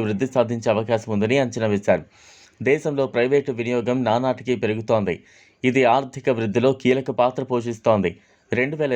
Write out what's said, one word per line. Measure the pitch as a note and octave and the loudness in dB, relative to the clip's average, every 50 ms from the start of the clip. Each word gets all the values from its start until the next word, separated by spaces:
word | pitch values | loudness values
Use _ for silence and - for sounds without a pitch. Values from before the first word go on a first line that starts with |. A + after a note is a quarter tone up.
| A2+ | 0
వృద్ధి | G#2+ G#2 G2 C3 B2+ | 0 -2 -2 -4 -2
సాధించే | - B2+ A#2+ A2 A#2+ A#2 A2 A#2+ | 0 0 0 0 -2 -2 0 0
అవకాశం | G#2+ G#2 A2+ G#2 A#2+ A2+ A2 - A2 | 0 0 0 0 -2 -2 -2 -2 -2
ఉందని | G#2 G#2 A2 B2+ C#3 C3+ | -2 0 2 2 0 0
అంచనా | A#2+ G#2+ B2 A2 A2 G#2 | 0 -2 -2 -2 0 0
వేశారు. | G2 G2+ - G2 E2+ D2+ - _ _ - - - - - _ _ - A2 A#2+ | 0 0 0 0 0 -2 -6 _ _ -20 -20 -20 -20 -20 _ _ -4 0 0
దేశంలో | C#3 D#3 D#3 E3 C#3+ C#3 C3+ B2+ - | 0 2 0 -2 -2 -2 -2 -2 0
ప్రైవేటు | A#2+ A#2+ B2+ C#3 C#3+ C#3 - B2+ A2+ | 0 0 2 2 2 0 0 -4 -4
వినియోగం | A#2 A#2+ B2 A#2+ A2+ A#2 B2 C3 B2+ A2+ | -4 -2 -2 -2 0 0 -2 0 0 2
నానాటికి | G#2+ A#2+ B2+ C3 B2+ G#2+ A2 B2 B2 G#2 G#2+ | 2 2 0 0 -2 -4 -4 -4 -2 -2 -2
పెరుగుతోంది. | A2 G#2+ A2 G#2+ - A#2+ A2 G2+ F#2 E2+ D#2 - _ _ _ _ _ _ _ - | -2 -2 -2 -2 0 0 0 0 0 -4 -6 -8 _ _ _ _ _ _ _ -2
ఇది | B2+ B2 C3+ C3 A#2 A#2 | 0 2 4 4 4 4
ఆర్థిక | C3+ C#3 C3 - C#3 - - B2+ A2+ | 2 0 -2 -8 -6 -4 -2 -2 0
వృద్ధిలో | A2+ G#2+ F#2+ A#2+ A#2 C3+ C3+ C3 | -2 -2 0 2 2 2 2 2
కీలక | - B2 B2+ C3+ C3 - B2+ - | 2 2 2 2 0 -2 0 0
పాత్ర | B2 B2+ C3 - C3+ - | 0 0 0 -2 -4 -4
పోషిస్తోంది. | B2+ A#2+ A2+ A#2+ A#2 G#2+ - A#2+ A2 G#2 F#2 F2 F2 - _ _ _ _ _ _ | -2 -2 -2 -4 -8 -2 2 2 2 4 2 0 -2 -6 _ _ _ _ _ _
రెండు | - A2+ B2+ C3+ D#3 D3+ | -2 -2 -2 -2 -2 -2
వేల | D3+ C#3 B2+ | -2 -2 -2